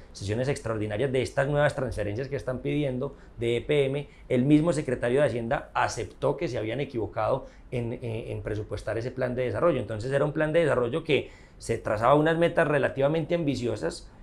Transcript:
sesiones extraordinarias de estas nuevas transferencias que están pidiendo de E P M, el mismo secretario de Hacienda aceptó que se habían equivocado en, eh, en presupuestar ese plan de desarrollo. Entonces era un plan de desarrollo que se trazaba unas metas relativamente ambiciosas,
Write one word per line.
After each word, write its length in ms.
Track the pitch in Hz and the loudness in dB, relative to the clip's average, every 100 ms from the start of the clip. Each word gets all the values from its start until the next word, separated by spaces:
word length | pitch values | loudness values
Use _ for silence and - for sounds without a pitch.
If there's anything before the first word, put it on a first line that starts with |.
| - | -18
sesiones 360 | - 101 110 131 | -10 -4 -2 -2
extraordinarias 640 | 143 110 110 104 104 135 | -2 -4 -4 -2 -2 0
de 100 | 127 | 0
estas 260 | 117 - 139 | 0 0 0
nuevas 280 | 147 147 135 | 2 2 0
transferencias 520 | 127 107 101 110 131 | -4 -4 -4 -4 -4
que 80 | 139 | -6
están 240 | - 123 | -4 -6
pidiendo 560 | 143 147 143 123 139 - - - | -2 -2 -2 -2 -6 -8 -20 -6
de 200 | 117 117 | -2 -2
E 40 | |
P 240 | - 147 135 | 2 2 2
M, 220 | 143 143 - - | 0 -6 -16 0
el 160 | 127 135 | 2 6
mismo 280 | 151 165 | 6 6
secretario 480 | 151 139 117 120 135 | 0 0 -2 2 4
de 60 | 143 | 2
Hacienda 420 | 110 117 139 - | 0 -2 -4 -2
aceptó 640 | 127 123 123 104 - 135 147 | 0 0 -2 -8 -4 -2 -2
que 100 | 170 | -4
se 100 | 120 | -4
habían 220 | 110 127 | -4 -4
equivocado 680 | 139 117 101 110 107 135 - - - | -4 -4 -4 -2 0 0 -4 -20 -8
en, 220 | 123 117 | -6 -4
eh, 380 | 123 117 110 - | -6 -6 -6 -6
en 100 | 107 | -8
presupuestar 560 | 107 107 101 104 - 110 | -6 -6 -6 -8 -6 -4
ese 140 | 127 | -4
plan 240 | 127 127 123 | -4 -4 -2
de 80 | |
desarrollo. 360 | 127 107 170 139 | -2 2 2 2
Entonces 320 | 107 110 123 | -2 -4 -2
era 140 | 139 147 | 0 0
un 80 | |
plan 200 | 156 156 | 0 2
de 80 | 165 | 4
desarrollo 420 | 147 123 120 - | 4 2 2 -2
que 260 | - 131 - - - - | 0 0 0 -14 -20 -16
se 200 | - 113 | -4 -4
trazaba 380 | 113 107 120 147 | 0 2 6 6
unas 220 | 156 165 | 6 4
metas 300 | 170 170 156 | 2 4 2
relativamente 680 | 143 117 135 139 165 151 170 | 4 2 2 2 2 0 0
ambiciosas, 760 | 147 117 117 107 165 - - - | 0 0 -2 -2 -4 -6 -16 -20